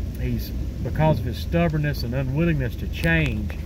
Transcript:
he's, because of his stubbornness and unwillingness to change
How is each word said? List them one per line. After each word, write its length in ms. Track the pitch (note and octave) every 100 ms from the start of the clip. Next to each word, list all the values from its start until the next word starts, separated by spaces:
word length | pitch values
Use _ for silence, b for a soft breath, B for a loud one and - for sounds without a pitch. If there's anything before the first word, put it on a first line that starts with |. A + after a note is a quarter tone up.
| - -
he's, 300 | B2+ A#2 - - - -
because 360 | B2+ - D#3 -
of 60 | A#2+
his 120 | -
stubbornness 680 | - E3 E3+ D3+ D3 C3+
and 100 | A#2+ B2+
unwillingness 600 | C3 C#3+ E3+ D3+ B2 -
to 120 | -
change 640 | - E3 E3 D3 G#2+ - -